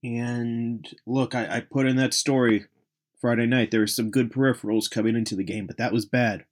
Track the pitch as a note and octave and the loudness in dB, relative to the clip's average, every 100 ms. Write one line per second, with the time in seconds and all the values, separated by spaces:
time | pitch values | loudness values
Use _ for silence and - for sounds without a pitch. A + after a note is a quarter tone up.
0 | B2+ A#2 A#2+ A#2+ A#2 A#2 A#2 A#2 - - | -6 -6 -4 -4 -2 -2 -4 -6 -10 -18
1 | - C3 B2 B2+ A2 A2 - C3+ C3 C3 | -4 -2 0 -2 -2 -4 -4 0 2 2
2 | C3 - - C3+ A#2+ G#2+ - _ _ _ | 2 0 0 4 4 4 0 _ _ _
3 | _ _ A#2+ A#2 A#2 B2+ A2 A2+ G#2+ - | _ _ 0 2 2 2 2 2 2 0
4 | A2 C3 A#2 C3 C3+ B2 G#2+ A2 G#2 - | 0 0 0 2 0 0 0 0 0 -2
5 | A2 A#2 A2 G2 F#2+ G#2 G2 - A#2+ A#2 | 0 0 -2 -4 -4 -4 -8 -4 -2 0
6 | G#2 B2+ A#2+ F#2 - | 0 0 0 -2 -10